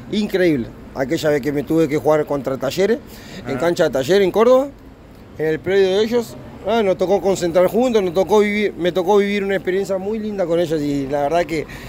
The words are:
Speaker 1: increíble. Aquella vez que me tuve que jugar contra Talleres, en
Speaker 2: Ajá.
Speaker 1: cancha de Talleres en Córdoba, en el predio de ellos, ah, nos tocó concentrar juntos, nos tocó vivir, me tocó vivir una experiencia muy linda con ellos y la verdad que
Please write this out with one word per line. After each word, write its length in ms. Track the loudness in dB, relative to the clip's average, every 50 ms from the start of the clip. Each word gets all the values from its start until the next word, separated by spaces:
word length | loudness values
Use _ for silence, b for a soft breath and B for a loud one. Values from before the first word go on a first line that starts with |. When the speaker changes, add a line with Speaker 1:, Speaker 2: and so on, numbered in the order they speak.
| B B
Speaker 1:
increíble. 560 | -4 -4 -2 -2 0 2 2 2 2 0 -2 -6 -10 -18 -18 -12 -6
Aquella 360 | -4 -2 -2 -2 -2 0 0
vez 120 | 0 0
que 100 | 0 -2 -4
me 100 | -4 -2
tuve 240 | 0 2 2 2
que 100 | 2 0
jugar 280 | 0 2 2 2 2 2
contra 320 | -2 -4 -4 -4 -4 -4
Talleres, 420 | -4 -4 -4 -2 0 0 0 0 -2 -4 B B B B B B B B
en 60 | -6
Speaker 2:
Ajá. 80 | -4 -2
Speaker 1:
cancha 260 | 0 0 2 2 0
de 40 | 2
Talleres 340 | 2 0 0 2 4 4 4
en 60 | 2
Córdoba, 360 | 4 4 4 6 6 4 4 0 -6 -16 -20 -20 -20 -20 -20 -20 -20 -20 -20 -16 -8 -4
en 60 | -2
el 120 | -2 -2 -2
predio 280 | -2 0 2 4 4 4 2
de 60 | 0 0
ellos, 320 | 0 0 -2 -2 -4 -12 -16 -16 -18 -16 -10 -4
ah, 160 | -2 0 2 2
nos 140 | 2 2
tocó 240 | 0 2 2 2 2
concentrar 440 | 2 0 0 0 0 0 2 4 2
juntos, 360 | 4 2 2 0 2 2 2 0
nos 100 | 0 0
tocó 260 | 0 2 4 4 4
vivir, 320 | 4 4 0 0 -2 -2 -2
me 140 | -2 -2 -2
tocó 260 | 0 0 0 4 4
vivir 260 | 4 4 2 0 -2 -2
una 100 | -2 -2
experiencia 420 | -2 -2 -2 -2 -2 -2 -2 -4
muy 220 | -4 -4 -4 -6 -4
linda 260 | -6 -6 -4 -4 -2
con 140 | 0 0 0
ellos 200 | 0 0 0 -2
y 260 | -2 -2 -2 -2 -2
la 140 | -2 -2 -2 0
verdad 220 | 0 0 0 0
que 200 | 0 -2 -6 -6 B B B B